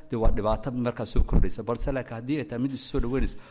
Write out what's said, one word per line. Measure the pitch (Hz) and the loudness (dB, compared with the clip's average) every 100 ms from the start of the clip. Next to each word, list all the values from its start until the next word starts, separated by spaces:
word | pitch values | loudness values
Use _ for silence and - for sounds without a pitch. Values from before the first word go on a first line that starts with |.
| - | -8
dee | 117 | 2
waa | 110 | 4
dhibaato | 107 104 110 139 | 4 2 0 -2
markaas | 123 120 120 113 | -4 -4 -4 -2
soo | - | 2
kordhaysa. | - - - - | 4 6 4 2
Balse | 110 120 - | -4 -4 -2
laakiin | 135 117 113 | -4 -6 -8
haddii | 123 151 | -4 -4
ay | 120 | -4
tahay | 120 | -4
mid | 135 | -4
isu | 131 - | -4 -4
soo | 139 | -2
dhaweynaysa, | 120 131 - - - | 0 0 0 -4 -16